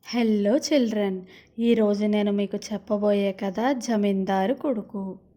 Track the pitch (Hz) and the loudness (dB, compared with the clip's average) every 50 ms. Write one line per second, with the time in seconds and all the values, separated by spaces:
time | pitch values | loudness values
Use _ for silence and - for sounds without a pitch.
0 | _ - - 240 233 220 214 208 202 202 233 302 311 - 320 285 247 220 214 208 | _ -6 -2 0 2 2 2 2 2 2 2 2 2 2 2 2 2 2 0 -2
1 | 208 196 190 185 180 185 - - - _ _ - 226 233 233 220 214 208 208 202 | -2 -2 -2 -6 -8 -14 -20 -20 -20 _ _ -2 2 2 4 4 4 2 2 2
2 | 214 208 208 208 208 208 202 202 202 196 - 202 - - 214 196 - - 208 208 | 0 0 2 2 2 2 0 0 -2 -2 -4 -8 -8 -6 -8 -8 -4 -4 -4 0
3 | 208 208 202 202 202 196 190 196 202 196 185 - 226 262 285 247 214 - 226 214 | 2 2 2 2 0 -2 -2 -4 -6 -6 -4 -2 0 0 0 -2 -2 -2 -2 0
4 | 202 202 196 190 190 190 190 190 190 202 277 - - 302 254 214 196 - - 202 | 2 0 0 0 0 0 0 0 2 0 -2 -2 -2 -4 -4 -4 -6 -10 -10 -10
5 | 190 190 185 - _ _ _ | -8 -8 -10 -14 _ _ _